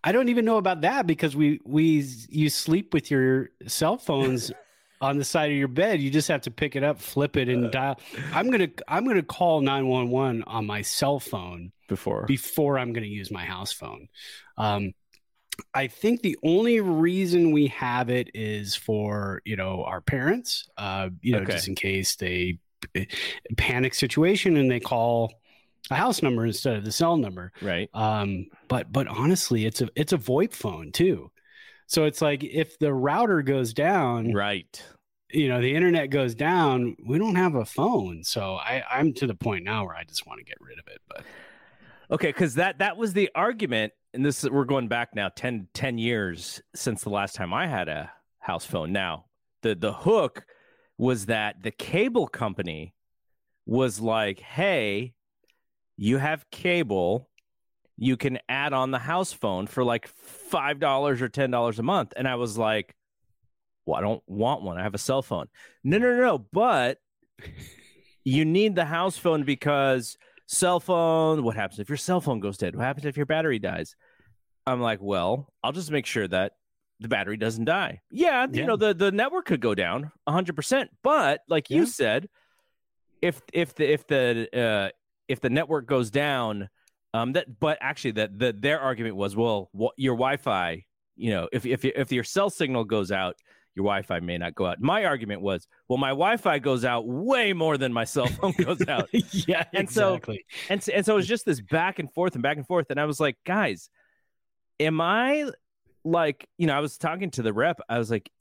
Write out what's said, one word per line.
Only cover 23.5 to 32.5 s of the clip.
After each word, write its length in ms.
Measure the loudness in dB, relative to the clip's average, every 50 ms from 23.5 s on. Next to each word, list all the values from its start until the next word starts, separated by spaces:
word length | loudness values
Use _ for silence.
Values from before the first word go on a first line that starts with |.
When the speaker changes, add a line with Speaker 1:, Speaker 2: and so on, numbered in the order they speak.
| -2
Speaker 1:
panic 360 | 0 0 2 2 2 0 0 0
situation 640 | 0 -2 0 2 4 4 4 4 4 4 4 6
and 140 | 6 6 6
they 80 | 4 2
call 520 | 2 2 2 2 4 4 4 4 2 0 -2 _ _ _ _ _ _ _ _ _ -6 -2
a 40 | 0
house 280 | 2 2 2 2 2 2
number 220 | 2 2 2 2
instead 300 | 0 0 0 0 0 0
of 60 | 0 -4
the 60 | -4
cell 240 | 0 2 2 4 4
number. 340 | 2 0 -2 -6 -10 -14 -14 _ -8
Speaker 2:
Right. 280 | -4 -2 -2 -2 -4 -4 -4
Speaker 1:
Um, 540 | 0 0 0 2 0 -2 -2 -4 -6 -8 -10 -16 _ _ _
but, 220 | -2 -2 -2 -2
but 160 | -2 -2 -2
honestly, 580 | -2 -4 0 2 2 2 2 2 0 0 2 2
it's 160 | 0 0 -2
a, 80 | -4 -2 _
it's 180 | -4 0 0 0
a 40 |
voip 360 | -2 0 0 2 2 2 0 -2
phone 380 | -6 -8 -6 -6 -8 -12 -8
too. 400 | 0 2 2 2 2 0 -4 -16 _ _ _ _ -20 -20 -20 -20 -20 _ _
So 200 | -2 0 2 2
it's 160 | 2 2 2
like, 220 | 2 2 2 0 -4
if 360 | -4